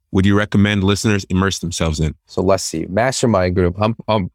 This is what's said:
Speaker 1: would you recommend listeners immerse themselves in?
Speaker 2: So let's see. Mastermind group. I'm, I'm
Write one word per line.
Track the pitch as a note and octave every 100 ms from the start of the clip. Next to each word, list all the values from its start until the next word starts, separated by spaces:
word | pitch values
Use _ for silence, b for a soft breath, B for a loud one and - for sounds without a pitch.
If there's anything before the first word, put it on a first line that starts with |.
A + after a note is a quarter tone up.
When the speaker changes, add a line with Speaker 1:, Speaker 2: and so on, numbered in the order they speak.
| _
Speaker 1:
would | G2+ G2+
you | G2+
recommend | G#2 G#2 G#2 G#2
listeners | F#2+ G2+ A2+ G2+ -
immerse | F#2 F#2+ -
themselves | E2+ - E2 D2+
in? | D#2 - _
Speaker 2:
So | -
let's | F#2 F#2+
see. | - D#2+ E2
Mastermind | G2+ C3 - B2 G2 F2+ F#2
group. | F2 F#2+
I'm, | A2 A2 -
I'm | A2 F2+